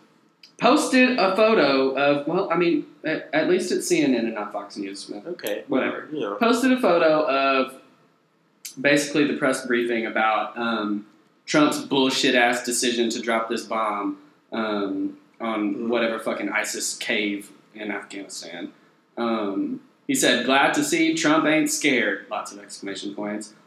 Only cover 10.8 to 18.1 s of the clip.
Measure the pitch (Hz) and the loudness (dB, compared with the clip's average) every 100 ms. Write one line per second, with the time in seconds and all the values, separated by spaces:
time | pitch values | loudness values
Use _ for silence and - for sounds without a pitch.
10.8 | 104 104 - _ _ _ - 156 143 - | -2 -4 -6 _ _ _ -2 2 2 0
11.8 | - 143 131 127 131 123 120 123 127 120 | -2 0 2 2 2 4 4 2 -2 -2
12.8 | 123 117 117 113 113 113 110 110 - 113 | 0 0 0 -2 -2 -2 -2 -4 -4 -2
13.8 | 107 101 98 98 - _ - 110 110 104 | -2 -2 -4 -6 -12 _ -10 -6 -2 -2
14.8 | 98 95 98 - _ - 113 107 104 101 | -2 -4 -6 -8 _ -10 -6 -2 -2 -2
15.8 | 117 120 113 110 123 110 101 107 101 110 | -2 0 0 -2 -4 -4 -2 -4 -4 -6
16.8 | - - - 110 104 101 - - _ 110 | -6 -6 -4 -2 -2 -4 -10 -20 _ -12
17.8 | 107 101 - | -8 -8 -10